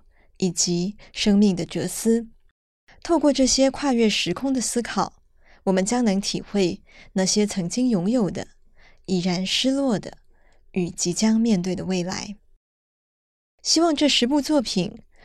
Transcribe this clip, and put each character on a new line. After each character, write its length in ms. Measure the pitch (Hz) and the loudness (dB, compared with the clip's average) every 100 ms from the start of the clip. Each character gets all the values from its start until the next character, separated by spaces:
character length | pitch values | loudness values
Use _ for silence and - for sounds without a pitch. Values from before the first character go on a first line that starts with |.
| - _ _ - | -20 _ _ -4
以 120 | 190 | -2
及 460 | 170 - 175 185 - - | -2 -2 -2 -4 -8 -12
生 240 | - 214 202 | -2 2 6
命 200 | 208 175 | 4 2
的 100 | - | -4
哲 220 | 170 180 | -6 -6
思。 400 | - 226 226 226 - _ _ _ _ _ - | -2 0 0 -2 -16 _ _ _ _ _ -10
透 160 | - 330 | -2 2
过 140 | 294 | 2
这 120 | 269 | 2
些 240 | 262 - 269 | 2 4 2
跨 240 | - 285 | 2 0
越 160 | 240 220 | 2 2
时 240 | 202 - | 0 -2
空 200 | 180 269 | -4 -2
的 80 | 262 | -2
思 200 | 214 240 | -2 -4
考， 420 | 226 - - - _ _ - - | -4 -2 -4 -6 _ _ -20 -8
我 80 | - | 0
们 120 | 185 | 0
将 200 | 196 247 | 2 2
能 160 | 233 190 | 2 0
体 200 | - - | -2 -6
会 400 | - 202 180 196 - - - | -4 0 0 -2 -14 -20 -6
那 120 | 196 | -2
些 220 | 185 214 208 | 0 0 0
曾 220 | - 170 | -2 -4
经 200 | - 254 | -2 0
拥 220 | 202 185 | 0 0
有 200 | 254 185 | 0 0
的、 180 | 175 - - _ - - - - | -4 -10 -16 _ -20 -20 -12 -2
已 140 | 185 | 0
然 260 | 180 175 185 | 0 -2 -2
失 240 | - 254 | 0 0
落 280 | 269 269 214 | 0 0 -2
的 200 | - - - _ _ _ - | -4 -16 -20 _ _ _ -8
与 180 | 185 175 | -4 -4
即 220 | - 175 | -4 -4
将 280 | 170 220 220 | 0 2 2
面 220 | 233 190 | 2 2
对 140 | 185 175 | 0 -6
的 80 | |
未 180 | 165 185 | -4 -4
来。 340 | 175 196 208 202 _ _ _ _ _ _ _ _ _ _ _ _ | -4 -8 -10 -16 _ _ _ _ _ _ _ _ _ _ _ _
希 180 | - 320 | -2 2
望 140 | 339 | 2
这 140 | 294 294 | 2 2
十 180 | - 240 | 2 0
部 140 | 294 | 0
作 200 | 269 302 | 2 0
品 380 | 226 190 175 - - - | 0 -2 -4 -8 -20 -20